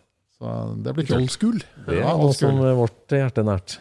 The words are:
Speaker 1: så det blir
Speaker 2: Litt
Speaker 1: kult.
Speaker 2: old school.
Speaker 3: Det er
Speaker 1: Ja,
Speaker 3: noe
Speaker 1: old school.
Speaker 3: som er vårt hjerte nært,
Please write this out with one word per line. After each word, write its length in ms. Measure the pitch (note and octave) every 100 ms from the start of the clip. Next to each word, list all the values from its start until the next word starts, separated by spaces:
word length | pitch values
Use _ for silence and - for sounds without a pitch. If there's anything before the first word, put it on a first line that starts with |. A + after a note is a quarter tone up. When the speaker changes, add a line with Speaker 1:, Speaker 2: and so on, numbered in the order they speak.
| _ _ _ _
Speaker 1:
så 440 | A#2 A2+ A2 A2
det 100 | G#2+
blir 100 | C#3
Speaker 2:
Litt 40 | C#3+
Speaker 1:
kult. 140 | B2
Speaker 2:
old 80 | B2+
school. 220 | - A3 A3+ - - -
Speaker 3:
Det 20 |
er 120 | F2
Speaker 1:
Ja, 160 | D#3 D#3+
Speaker 3:
noe 80 | D3
Speaker 1:
old 100 | C3+
school. 140 | C#3+
Speaker 3:
som 80 | C3+
er 160 | C3 B2+
vårt 320 | A#2 - -
hjerte 360 | C#3 C3 A#2 G#2+
nært, 320 | F#2+ - -